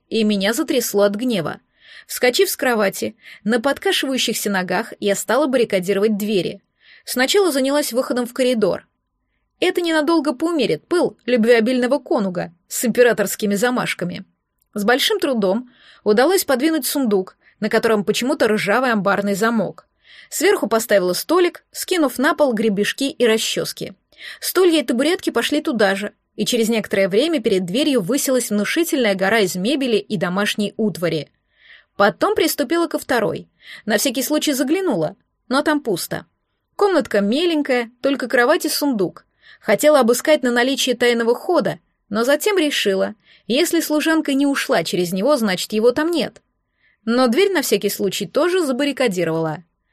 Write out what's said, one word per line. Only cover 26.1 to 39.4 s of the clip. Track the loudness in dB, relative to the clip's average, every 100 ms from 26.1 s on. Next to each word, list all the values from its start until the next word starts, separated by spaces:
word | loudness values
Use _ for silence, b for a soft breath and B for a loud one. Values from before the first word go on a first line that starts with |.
| -12 _ -6
и | -2
через | 0 0
некоторое | -2 -2 0 2
время | 2 2 0
перед | 0 0 0
дверью | 0 0 0
высилась | 0 -2 0 -2 0
внушительная | -2 -2 -2 -2 0 0 0
гора | 0 0
из | 0 -2
мебели | -2 -2 0 -2
и | -2 -4
домашней | -2 -2 -2 -2 -4 -2
утвари. | -4 -2 -4 -4 -8 _ b b b b b 0
Потом | 2 2 0 2
приступила | 0 0 -2 0 0
ко | -4
второй. | -2 -2 -2 -4 -12 B B B -2
На | 0
всякий | 0 -2
случай | -2 0 0
заглянула, | 0 0 0 0 -2 -4 -6 _ _ -4
но | 0
там | 0 0
пусто. | -2 -4 -6 -10 -12 _ _ _ _ 0
Комнатка | 2 2 2 0
меленькая, | 0 0 0 0 0 -2 -4 _
только | -2 -2 0
кровать | 2 2 2 0
и |
сундук. | -2 -2 0 -2 -6 _ b